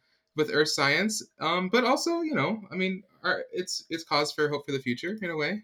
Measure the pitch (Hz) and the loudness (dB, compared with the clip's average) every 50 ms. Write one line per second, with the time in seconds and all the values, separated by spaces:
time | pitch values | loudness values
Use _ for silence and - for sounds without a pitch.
0 | _ _ _ _ _ _ - 151 151 151 - 143 151 151 - - 139 139 143 165 | _ _ _ _ _ _ 0 0 0 2 4 2 2 2 2 2 2 4 4 4
1 | 196 214 214 - - - _ - - 156 170 180 185 185 202 247 247 233 262 302 | 2 2 0 -4 -8 -10 _ -4 -2 0 0 0 0 2 2 4 4 4 2 2
2 | - 339 339 339 339 311 285 160 135 170 220 220 196 - - 185 185 190 190 185 | 2 0 0 0 0 0 0 2 2 0 0 -2 -6 -8 -4 -2 -2 -2 -2 -4
3 | - _ _ _ - 180 185 - - - - 175 180 - - - - - 160 165 | -8 _ _ _ -2 -2 -2 -2 -4 -6 -6 -6 -4 -4 -6 -8 -6 -6 -8 -8
4 | - - 151 147 151 147 - - 151 147 147 139 - - 139 131 135 127 120 - | -4 0 0 0 0 0 0 0 0 0 0 -2 -4 -2 -4 -2 0 -2 -2 -2
5 | - 175 214 214 202 170 165 156 147 156 196 214 | -2 -6 -6 -4 -6 -4 -4 -2 -2 -2 -2 -4